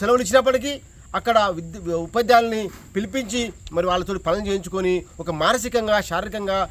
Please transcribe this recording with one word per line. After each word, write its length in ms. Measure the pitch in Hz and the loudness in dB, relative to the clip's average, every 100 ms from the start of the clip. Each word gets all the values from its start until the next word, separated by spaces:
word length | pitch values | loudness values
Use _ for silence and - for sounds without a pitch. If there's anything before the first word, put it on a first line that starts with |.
సెలవులు 240 | 202 247 | 2 2
ఇచ్చినప్పటికీ 480 | 190 262 262 254 277 277 - - - 185 | 4 4 4 2 0 -8 -10 -20 -8 -4
అక్కడ 200 | 233 226 202 170 | 2 4 2 0
విద్య-, 360 | 165 202 170 165 165 | -8 -10 -4 -4 -2
ఉపాధ్యాయుల్ని 540 | 233 233 233 233 220 202 - - 196 | 0 6 6 6 0 -4 -8 -10 -6
పిలిపించి 440 | 214 269 220 240 226 - - 165 | -4 -4 -4 -4 -4 -8 -8 -2
మరి 100 | 180 | 0
వాళ్ళతో 280 | 180 180 190 165 | 0 -2 -4 -2
పనులు 180 | 196 202 | -2 0
చేయించుకొని 460 | 196 175 190 180 180 - - | -4 -4 -4 0 0 -4 -10
ఒక 80 | 165 156 | -6 0
మానసికంగా, 520 | 170 240 233 240 214 208 - | 2 2 0 -2 2 0 0
శారీరకంగా 480 | 170 208 208 196 190 180 | -4 -4 -6 -2 -2 -2